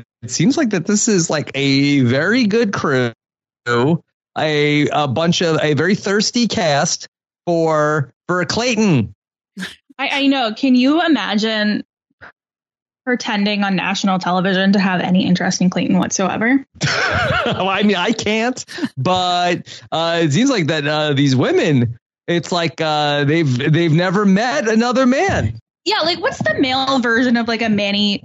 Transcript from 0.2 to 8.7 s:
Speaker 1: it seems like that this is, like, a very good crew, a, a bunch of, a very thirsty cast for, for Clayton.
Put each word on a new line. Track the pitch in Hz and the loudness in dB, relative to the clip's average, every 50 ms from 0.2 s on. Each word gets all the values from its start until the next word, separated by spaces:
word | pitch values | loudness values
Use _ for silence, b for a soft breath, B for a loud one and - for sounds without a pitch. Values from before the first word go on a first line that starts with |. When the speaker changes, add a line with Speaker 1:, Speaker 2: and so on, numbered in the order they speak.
Speaker 1:
it | - 113 | -14 -8
seems | - - 156 220 285 | -2 0 2 2 2
like | - 311 220 | 2 0 0
that | 208 180 165 | 0 -2 -2
this | - 208 208 - - | 0 0 0 0 0
is, | 208 180 165 - | 0 0 0 0
like, | 170 151 139 - - | -2 -4 -4 -6 -4
a | 135 139 139 135 135 139 143 143 143 | -2 0 2 2 2 2 2 4 4
very | 131 117 120 135 156 185 220 262 254 | 4 4 2 2 2 2 2 2 2
good | 202 190 233 240 208 | 2 2 2 0 0
crew, | 196 - - 175 139 131 123 117 113 _ _ _ _ _ _ _ _ _ - 123 120 120 120 143 170 - - _ _ _ _ _ - - | -2 -4 -2 0 0 0 0 -2 -4 _ _ _ _ _ _ _ _ _ -4 -2 0 2 2 2 2 0 -2 _ _ _ _ _ -6 -4
a, | 143 156 151 147 147 147 147 147 147 - | -2 -2 0 0 0 2 2 2 2 0
a | - 143 147 143 | 0 0 -2 0
bunch | 127 160 165 170 170 - | 0 0 0 0 0 0
of, | 180 165 160 151 | 0 0 0 0
a | - 151 151 | 0 0 0
very | 131 156 180 208 | 0 2 0 0
thirsty | - - 208 196 208 208 - - 247 240 202 | 0 0 -2 0 0 0 0 0 0 0 0
cast | - 226 185 160 143 139 156 - - - - - _ _ _ _ _ _ - - | 0 -2 0 0 0 0 0 -2 -4 -6 -8 -14 _ _ _ _ _ _ -4 -2
for, | 170 165 165 160 160 151 151 151 151 151 135 - _ _ _ - | 0 0 2 2 2 2 2 2 2 0 -2 -4 _ _ _ -4
for | 175 180 175 | -2 -2 -2
Clayton. | 175 - 214 233 262 | -2 -2 -2 0 0